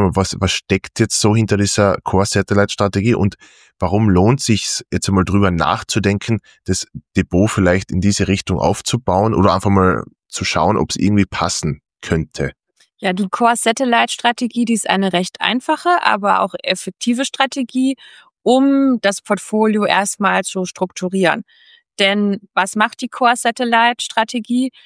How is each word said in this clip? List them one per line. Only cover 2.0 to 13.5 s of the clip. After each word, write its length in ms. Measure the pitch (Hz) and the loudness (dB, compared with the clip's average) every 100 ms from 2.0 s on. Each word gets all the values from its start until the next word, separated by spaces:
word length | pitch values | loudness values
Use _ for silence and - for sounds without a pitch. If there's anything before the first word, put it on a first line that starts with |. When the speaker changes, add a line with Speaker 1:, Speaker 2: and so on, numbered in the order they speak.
Speaker 1:
Core 220 | - 95 | 0 0
Satellite 480 | 101 101 95 101 101 | 2 0 0 2 0
Strategie 420 | - 101 101 113 | 0 -2 0 0
und 200 | 117 101 - - _ _ _ | 0 0 -4 -14 _ _ _
warum 300 | 87 101 107 | -2 2 4
lohnt 320 | 87 104 139 | 4 4 2
sich's 420 | - 104 - - - | 0 -2 -2 -8 -6
jetzt 160 | 90 - | -4 0
einmal 160 | 98 85 | 0 2
drüber 240 | 101 95 | 2 2
nachzudenken, 920 | 85 73 113 - 110 98 101 - 107 - _ | 2 0 -2 -4 -2 0 0 -2 -4 -6 _
das 220 | - 92 - - - | -4 -4 -6 -16 -4
Depot 360 | 98 92 90 104 | -4 0 2 2
vielleicht 400 | - 90 95 - | 2 2 2 0
in 100 | 90 | 0
diese 260 | 101 101 92 | 0 0 0
Richtung 320 | 98 - 87 | 0 -2 0
aufzubauen 760 | 82 101 - 123 - 92 113 | 0 -2 -2 -2 0 0 2
oder 180 | 98 95 | 2 2
einfach 160 | 92 101 | 2 2
mal 360 | 98 92 60 - - _ | 4 4 0 -6 -18 _
zu 180 | - - | -8 -4
schauen, 320 | 85 87 107 | 0 0 0
ob's 180 | 82 - | -2 -2
irgendwie 300 | 98 104 95 | 2 2 0
passen 560 | - 85 - 78 71 _ _ | -2 -4 -4 -6 -8 _ _
könnte? 520 | - 82 71 - 69 - _ _ _ _ | -4 -4 -4 -6 -8 -8 _ _ _ _
Speaker 2:
Ja, 160 | 190 | -4
die 160 | 185 190 | -4 -4
Core 280 | - 233 | 0 0